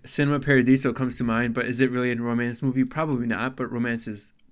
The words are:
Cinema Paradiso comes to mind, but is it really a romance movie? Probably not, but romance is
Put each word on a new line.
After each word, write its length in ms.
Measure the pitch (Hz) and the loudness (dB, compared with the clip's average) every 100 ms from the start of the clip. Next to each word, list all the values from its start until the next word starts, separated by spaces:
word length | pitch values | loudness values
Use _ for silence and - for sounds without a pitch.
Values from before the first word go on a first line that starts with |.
Cinema 360 | - - 143 147 | -6 0 2 2
Paradiso 520 | 143 135 123 131 131 | 4 4 6 4 4
comes 240 | 117 131 123 | -2 -4 -2
to 60 | |
mind, 300 | 120 113 120 | 0 0 0
but 120 | 117 120 | -2 -2
is 140 | 123 | 0
it 100 | 131 | 0
really 200 | 123 123 | 2 0
a 40 | 117 | -2
romance 460 | 120 117 120 120 | -2 -2 -2 -2
movie? 220 | 135 127 | -2 0
Probably 420 | 131 151 160 131 120 | 0 -2 -2 -2 -2
not, 280 | 101 123 131 | -2 -4 -6
but 140 | 120 | -6
romance 340 | 120 120 117 117 | -2 -2 -2 -6
is 240 | 104 - _ _ | -12 -14 _ _